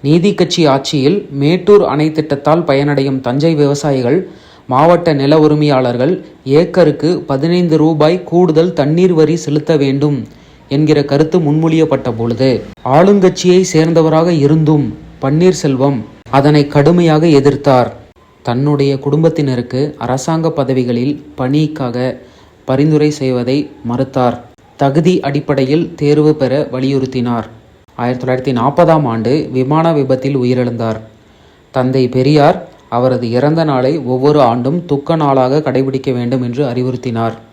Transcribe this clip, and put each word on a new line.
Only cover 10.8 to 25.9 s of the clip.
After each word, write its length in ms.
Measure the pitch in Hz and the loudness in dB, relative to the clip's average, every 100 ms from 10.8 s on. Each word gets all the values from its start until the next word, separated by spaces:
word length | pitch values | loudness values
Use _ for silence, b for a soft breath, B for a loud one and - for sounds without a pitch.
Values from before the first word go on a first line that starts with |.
| 151 151 143 | 2 2 2
கருத்து 340 | 139 156 185 | 0 0 0
முன்மொழியப்பட்ட 720 | 151 151 160 160 156 139 127 110 | 0 0 0 0 0 -2 -4 -4
பொழுது, 440 | 117 110 135 113 - - 120 | -4 -2 0 -2 -6 -12 0
ஆளுங்கட்சியை 800 | 139 190 208 180 180 180 180 185 | 2 4 4 2 2 2 2 2
சேர்ந்தவராக 540 | 160 160 165 160 156 165 | 0 2 2 2 2 2
இருந்தும் 720 | 160 139 160 151 151 120 - - - | 2 2 2 2 2 0 -8 -18 -8
பன்னீர்செல்வம் 800 | 135 151 185 160 151 127 139 127 110 - - | -2 2 2 2 -2 0 0 -2 -8 -18 -2
அதனை 380 | 135 139 151 143 | 2 4 2 2
கடுமையாக 600 | 147 143 175 170 151 170 | 2 4 4 2 2 4
எதிர்த்தார். 640 | 143 139 135 - 127 120 - - _ _ _ | 4 4 0 2 2 2 -4 -20 _ _ _
தன்னுடைய 580 | - 120 143 143 139 135 | -6 -2 -2 0 0 -2
குடும்பத்தினருக்கு 960 | 143 143 165 160 143 127 120 127 147 - | -2 2 2 0 -2 -4 -4 -4 -4 -6
அரசாங்க 540 | 117 131 135 165 165 | -4 -4 -2 -2 -2
பதவிகளில் 760 | 156 127 131 123 120 131 147 - - | -2 -2 -2 -2 -2 -2 -6 -10 -8
பணிக்காக 800 | 131 147 151 147 127 123 131 - B B B B - | -2 0 -2 -4 -6 -4 -6 -6 B B B B -4
பரிந்துரை 460 | 135 151 151 151 | 0 2 2 0
செய்வதை 580 | 147 131 127 123 139 147 - 117 | -2 -4 -2 -2 -4 -4 -10 -8
மறுத்தார். 500 | 123 135 135 123 120 - _ _ _ | -4 -4 -2 -2 -2 -12 _ _ _
தகுதி 440 | 139 139 165 180 | 0 2 0 0
அடிப்படையில் 760 | 139 143 - 139 131 151 165 | -2 -6 -4 -2 0 -2 -2